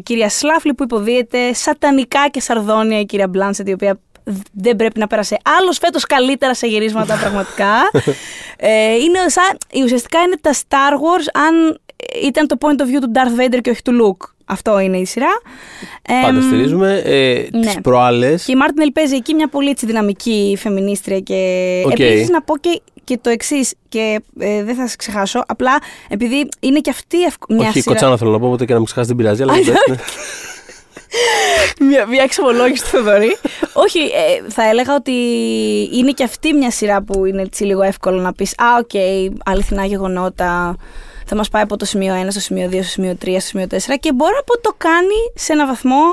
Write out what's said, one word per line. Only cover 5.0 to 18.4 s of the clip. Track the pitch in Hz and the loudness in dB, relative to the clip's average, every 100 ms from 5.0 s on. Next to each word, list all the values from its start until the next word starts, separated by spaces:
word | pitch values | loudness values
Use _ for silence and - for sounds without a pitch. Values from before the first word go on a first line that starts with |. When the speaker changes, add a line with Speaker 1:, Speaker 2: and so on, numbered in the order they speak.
| 208 | -2
Speaker 1:
πέρασε | 214 202 208 - 330 | -2 -2 -2 2 2
άλλος | 370 311 | 2 2
φέτος | 339 302 - | 0 0 0
καλύτερα | 277 254 269 269 | 2 2 0 0
σε | 247 240 | 0 -2
γυρίσματα, | 214 220 220 214 214 | 0 -2 -2 -2 -2
πραγματικά. | 208 202 190 - 202 220 370 | -2 -4 -4 -2 2 2 2
Speaker 2:
<laughs> | 143 147 135 - - - - | 2 0 -4 -8 -16 -18 -2
Speaker 1:
Ε, | 208 220 220 226 | 2 2 2 2
είναι | 320 370 349 | 2 2 2
σαν, | 359 370 - - - | 2 2 0 -4 0
ουσιαστικά | 254 247 - 330 | 2 0 0 2
είναι | 359 370 | 2 2
τα | 311 | 0
Star | 254 - 269 277 | -2 0 2 2
Wars | 285 320 359 294 - 302 | 2 2 0 0 0 2
αν | 330 320 311 _ - - - | 4 2 -2 _ -18 -10 -4
ήταν | 277 311 302 | -2 0 0
το | 254 | 0
point | 302 285 | 0 0
of | |
view | 254 277 | 2 0
του | 247 233 | 2 2
Darth | 254 233 254 247 | 2 2 0 0
Vader | |
και | 240 | 0
όχι | 226 | -2
του | - 240 214 185 | 0 2 2 0
Luke. | - _ - | -8 _ -10
Αυτό | 190 226 202 | -6 0 2
είναι | 190 185 | 2 0
η | 185 | -2
σειρά. | 233 302 453 - - - - - - - 254 | -2 0 0 -4 -20 -20 -20 -20 -12 -2 2
Speaker 2:
Πάντα | 254 262 | 2 2
Speaker 1:
Εμ, | 262 | 2
Speaker 2:
στηρίζουμε. | - 269 180 190 196 - | 2 2 2 2 2 2
Ε, | 139 131 123 - | 2 4 2 -2
Speaker 1:
ναι. | 226 226 | -2 0
Speaker 2:
τις | 190 | 0
προάλλες | 131 123 123 120 127 170 | 2 4 4 4 2 0